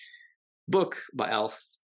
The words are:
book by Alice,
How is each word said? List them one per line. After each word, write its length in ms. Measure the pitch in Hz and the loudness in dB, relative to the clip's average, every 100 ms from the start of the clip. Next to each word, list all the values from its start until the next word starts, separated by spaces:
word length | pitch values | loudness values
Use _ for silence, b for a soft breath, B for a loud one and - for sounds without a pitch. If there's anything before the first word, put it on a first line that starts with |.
| B B B B _ _ - | B B B B _ _ 2
book 300 | 190 170 - - 131 | 4 4 -2 -8 -2
by 140 | 110 | 0
Alice, 500 | 107 110 - - - | 2 2 -2 -12 -8